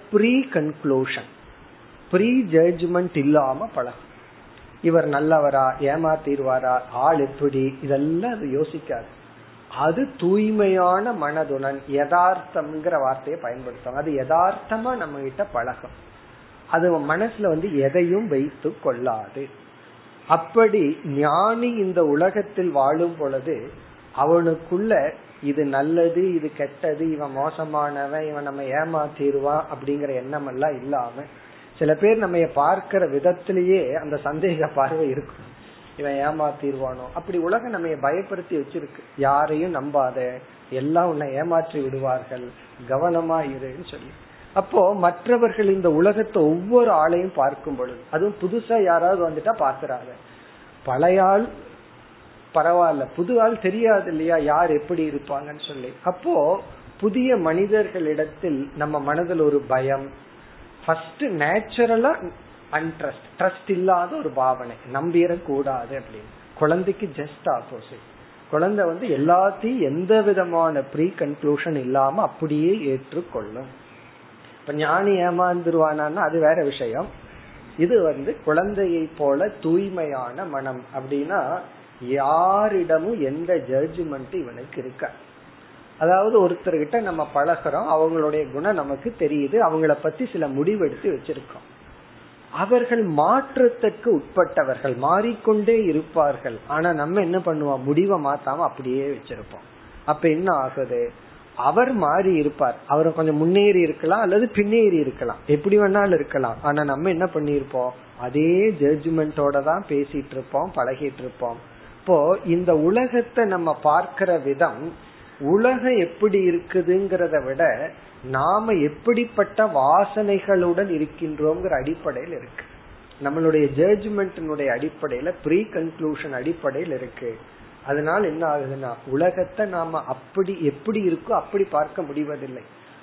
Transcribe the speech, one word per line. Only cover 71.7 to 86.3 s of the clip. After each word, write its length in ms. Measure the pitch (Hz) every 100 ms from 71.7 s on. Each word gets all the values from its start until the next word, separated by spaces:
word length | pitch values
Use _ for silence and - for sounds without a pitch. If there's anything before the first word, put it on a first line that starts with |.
| 147
இல்லாம 420 | 123 135 135 175
அப்படியே 520 | 180 - 156 151 165 214 147
ஏற்றுக்கொள்ளும். 840 | 131 131 156 175 123 104 113 131 - - - - - - - -
இப்ப 200 | - - 147
ஞானி 380 | 151 170 202 190
ஏமாந்துருவானான்னா 1000 | 175 175 180 175 170 165 156 151 151 175
அது 160 | 156 165
வேற 200 | 156 160
விஷயம். 460 | 143 - 120 120 196 - - - - - - -
இது 180 | 170 240
வந்து 300 | 160 135 139 -
குழந்தையை 640 | - 156 196 202 190 170 156
போல 340 | - 143 139 202 202
தூய்மையான 840 | 160 175 196 180 156 135 123 131 185
மனம் 380 | 139 135 127 127
அப்படின்னா 520 | 135 135 143 147 190 143 180 - - - - 123
யாரிடமும் 1120 | 139 135 160 180 196 214 196 160 160 180 226
எந்த 300 | 135 147 170 170
ஜட்ஜ்மெண்ட் 720 | 127 135 156 165 160 139 131 185
இவனுக்கு 420 | 127 120 135 -
இருக்க. 260 | 127 123 - - - - - - - - - -
அதாவது 360 | 160 185 214